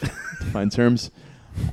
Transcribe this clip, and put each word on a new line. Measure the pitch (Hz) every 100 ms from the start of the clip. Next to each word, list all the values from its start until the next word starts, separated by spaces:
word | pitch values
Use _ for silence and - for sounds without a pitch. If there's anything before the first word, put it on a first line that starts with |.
f-, | - - - -
define | - 104 101
terms. | - 120 120 - - - - - - -